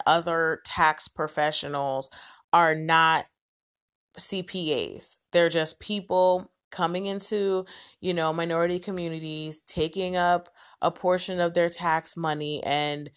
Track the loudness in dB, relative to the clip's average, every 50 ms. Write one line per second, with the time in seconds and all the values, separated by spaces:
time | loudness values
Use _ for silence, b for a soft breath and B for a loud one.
0 | 2 2 2 4 2 0 0 0 2 0 0 -2 -6 -6 0 2 4 4 4 2
1 | -4 -8 -4 -6 -6 -4 -2 0 0 0 0 -2 -4 -4 -4 -4 -2 -2 -2 -4
2 | -4 -6 B B B B B B B B 4 6 6 6 4 0 2 4 6 6
3 | 6 6 4 2 0 -4 _ _ _ _ _ _ _ _ _ _ _ _ _ _
4 | _ _ _ -6 -4 -4 -4 -4 -6 -6 -6 -4 -2 0 0 0 -2 -4 -8 -12
5 | -14 -16 -16 -18 _ _ 4 4 4 4 4 2 0 0 -4 -6 -6 -6 -6 -6
6 | -4 0 2 4 4 4 4 2 0 -8 _ _ _ _ -6 -2 -2 0 0 -2
7 | -4 -4 -6 -6 -4 -4 -2 -2 0 0 0 -2 -4 B B B B B B B
8 | -4 -2 -2 0 0 0 0 -2 -2 0 0 0 2 0 0 -4 -6 -6 -6 -6
9 | -6 -6 -6 -6 -8 -8 -8 -8 -8 -8 -8 -8 -8 -8 -2 -2 -2 -2 0 -4
10 | -4 -2 0 0 2 4 2 2 0 -6 B B B B B B -2 -2 -2 0
11 | 0 0 0 0 0 -4 -2 0 0 0 2 2 0 0 0 -2 0 0 0 0
12 | 0 -4 -8 -4 -2 -2 -2 -2 -4 -6 -6 -6 -2 -2 -2 0 0 -2 -4 -6
13 | -8 -14 b